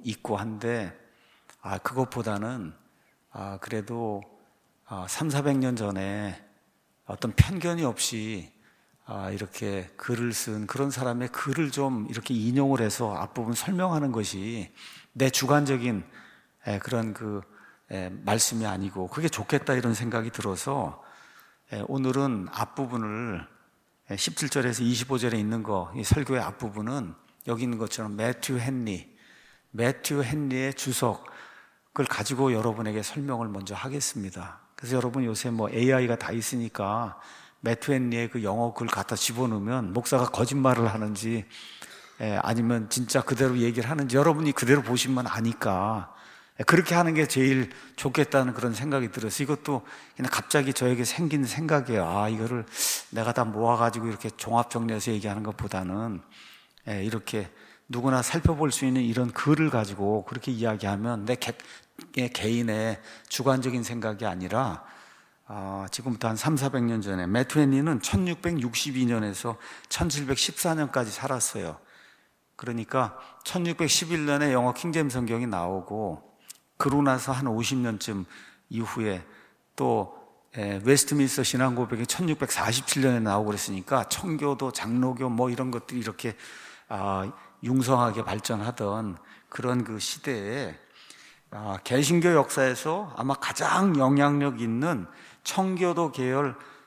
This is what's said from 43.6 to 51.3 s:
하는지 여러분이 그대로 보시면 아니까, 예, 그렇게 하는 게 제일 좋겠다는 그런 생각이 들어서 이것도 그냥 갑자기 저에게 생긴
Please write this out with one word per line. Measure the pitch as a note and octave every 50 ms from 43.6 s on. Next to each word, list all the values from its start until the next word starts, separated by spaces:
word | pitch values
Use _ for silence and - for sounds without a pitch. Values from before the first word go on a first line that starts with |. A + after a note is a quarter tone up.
| A#2 A#2+ A#2 B2 A2+ A#2+
하는지 | D#3+ D3+ C#3+ B2+ A#2+
여러분이 | C3+ D3+ E3+ D#3 D3+ D#3+ D3 C3+
그대로 | - B2 A#2 C#3 C#3+ A#2+
보시면 | A#2+ B2 B2 - C3 C3 B2+ A#2+
아니까, | A2 G2 A2+ A2 A#2 A2 - - A2 G2 F2+ F#2+ A2 A2 G#2 F2+ - - - - - - - - - _ -
예, | A2+
그렇게 | - E3 E3+ F3 - E3+
하는 | F3 F3 E3 D#3+
게 | D3+ D3+
제일 | C#3+ - C3+ C3 C3+ C3+ C3 B2 - - - - - -
좋겠다는 | - - C#3+ B2+ D#3 C#3+ - - C3+ C3 B2 A#2+
그런 | - B2 A#2+ A2+
생각이 | G2+ C3+ D#3 C#3 C3+ B2 G#2+
들어서 | - B2+ A2+ G#2+ - - C#3+
이것도 | C3 D3 - - - C#3 B2 - - - - - - -
그냥 | - C3 B2
갑자기 | - - - - - D3 C3+ C3+ B2+
저에게 | - B2+ B2 B2 A#2+ B2
생긴 | - - - F3 D3+